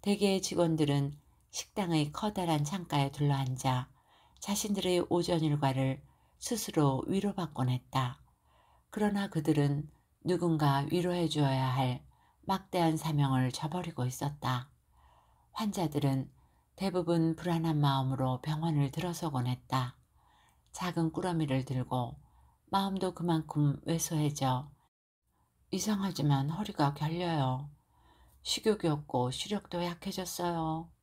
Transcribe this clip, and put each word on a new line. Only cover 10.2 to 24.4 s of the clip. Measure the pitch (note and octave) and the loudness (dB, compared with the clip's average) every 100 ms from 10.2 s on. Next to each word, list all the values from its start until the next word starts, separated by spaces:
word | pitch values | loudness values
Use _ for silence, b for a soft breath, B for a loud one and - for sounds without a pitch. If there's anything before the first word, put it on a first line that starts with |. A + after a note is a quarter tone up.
누군가 | D#3 F3 E3+ D#3 D3 C#3 C#3+ | -2 0 2 4 4 2 2
위로해 | F3 F3+ F3 D#3+ | 0 0 0 0
주어야 | D3 C#3 C3 C3 | 2 2 2 0
할 | C3 B2+ B2+ - b b b | 0 0 -2 -10 b b b
막대한 | - F#3+ - F#3 E3 D#3+ | -4 -4 -2 2 2 2
사명을 | D#3+ D3 C#3 C3 B2+ | 0 2 2 2 0
저버리고 | - D3+ F3+ F3 - B2 | -2 -6 -4 -6 -4 -4
있었다. | - C#3+ D3 B2 B2+ B2+ _ b b b b b b b | -2 -6 -4 -4 -4 -6 _ b b b b b b b
환자들은 | - A3 G3+ D#3+ D3 C#3 C3+ C3 b b b b - | -6 -4 -2 -2 0 0 0 -4 b b b b -6
대부분 | G3 F3+ E3+ E3+ E3 D#3+ | -2 0 2 2 2 0
불안한 | F3+ E3 E3 D3+ | -2 0 2 4
마음으로 | C#3+ C3+ C3 C3 C3 B2+ | 4 4 0 0 0 0
병원을 | D3+ D#3 E3 D3+ C#3 | -2 -2 0 2 0
들어서곤 | D#3+ F3+ E3+ E3 C#3 B2 | 0 -4 -4 -4 -2 -2
했다. | B2+ - C3 B2+ - _ b b b b b b | -4 -2 -2 -2 -8 _ b b b b b b
작은 | - F3+ E3+ D#3+ | -8 -4 0 0
꾸러미를 | - F#3 E3 D3+ C3 C3 | 0 -2 0 0 0 0
들고 | B2+ A#2+ B2+ A#2+ - b b b b _ | -4 -2 -2 -2 -8 b b b b _
마음도 | G3 G3 F#3+ F#3 | 0 0 -2 -4
그만큼 | F3 E3+ D#3+ D#3 D3+ D3 C#3+ | -2 0 0 0 2 2 2
왜소해져 | - E3 - D#3 D3 D3 | -2 -2 0 0 0 0